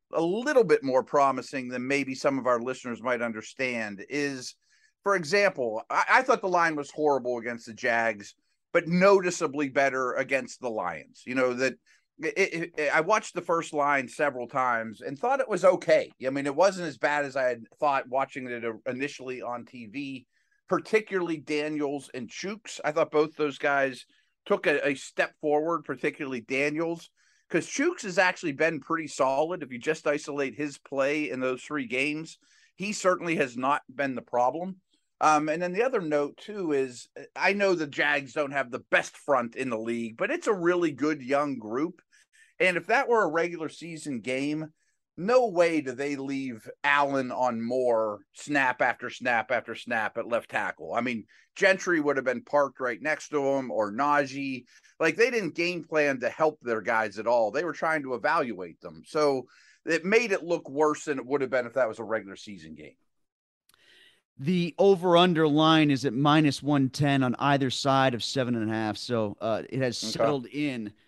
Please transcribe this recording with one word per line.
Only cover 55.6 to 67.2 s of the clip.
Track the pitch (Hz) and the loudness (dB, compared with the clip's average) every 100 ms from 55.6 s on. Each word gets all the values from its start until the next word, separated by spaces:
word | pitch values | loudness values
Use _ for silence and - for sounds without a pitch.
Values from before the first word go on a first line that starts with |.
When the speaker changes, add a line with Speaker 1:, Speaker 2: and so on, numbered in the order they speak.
| 175 175 | -4 -4
Speaker 1:
plan | 143 156 147 131 | -2 0 2 0
to | 120 | -4
help | - 160 156 | 0 0 0
their | 120 110 | -4 -2
guys | 98 113 110 101 | 0 0 0 -2
at | 113 | 0
all. | 120 107 | 2 2
They | 127 170 | 0 -4
were | |
trying | 139 165 160 | -2 -2 -2
to | 131 | -2
evaluate | 120 143 165 131 92 87 80 | -2 0 0 -2 -6 -12 -14
them. | 85 78 - | -18 -18 -6
So | 156 147 135 123 _ _ _ - | 0 2 0 -4 _ _ _ -2
it | 165 170 | -2 2
made | 226 233 | 2 2
it | 190 | -2
look | 170 165 - | -2 -4 -4
worse | 135 151 147 156 | 0 0 0 -4
than | 135 | -6
it | 123 | -2
would | 143 | -2
have | 127 | 0
been | 131 120 | -2 -2
if | |
that | 131 117 | 0 -2
was | 107 | -2
a | |
regular | 104 110 98 95 | -4 -4 -6 -14
season | - 95 78 76 | -16 -16 -16 -18
game. | 76 - _ _ _ _ _ _ _ _ _ _ _ _ _ - | -20 -20 _ _ _ _ _ _ _ _ _ _ _ _ _ -8
Speaker 2:
The | 139 180 175 - | -2 0 0 4
over-under | 196 190 180 170 180 156 156 | 6 6 6 8 8 6 4
line | 151 156 160 147 | 6 6 6 6
is | 135 135 | 4 0
at | |
minus | 117 143 156 151 - | 2 6 6 6 2
one | 135 147 131 | 0 2 2
ten | - 147 139 | 2 2 2